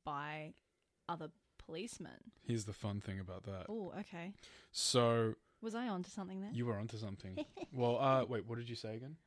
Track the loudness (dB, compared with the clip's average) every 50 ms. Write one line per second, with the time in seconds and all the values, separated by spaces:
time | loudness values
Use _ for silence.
0 | -6 -4 -2 -2 -2 -4 -4 -6 -6 -8 -12 -14 _ _ _ _ _ _ _ _
1 | _ -4 -4 -4 -4 -6 -10 _ _ _ _ -20 -12 -8 -6 -6 -6 -6 -6 -8
2 | -10 -10 -12 -14 -18 -20 -20 -8 -2 0 0 0 0 -2 -6 -4 -2 -2 -2 -2
3 | -2 -2 -4 -4 -4 -6 -8 -8 -6 -6 -6 -6 -6 -6 -4 -4 -6 -6 -6 -6
4 | -8 -8 -8 -8 -8 -8 -8 -10 -14 -20 -20 -20 -20 -8 -2 0 2 4 6 8
5 | 8 8 8 6 6 4 2 -2 _ _ _ _ -6 -4 -2 -2 -2 0 0 -2
6 | -2 -4 -6 -8 -6 -6 -6 -6 -6 -4 -2 0 0 0 0 0 -2 -4 -4 -4
7 | -4 -6 -6 -6 -8 -6 -4 -4 -6 -6 -8 -10 -10 -6 0 4 4 6 6 6
8 | 6 8 8 6 6 4 0 -2 -2 -2 -4 -4 -4 -4 -6 -6 -4 -4 -6 -6
9 | -6 -8 -12 -14 _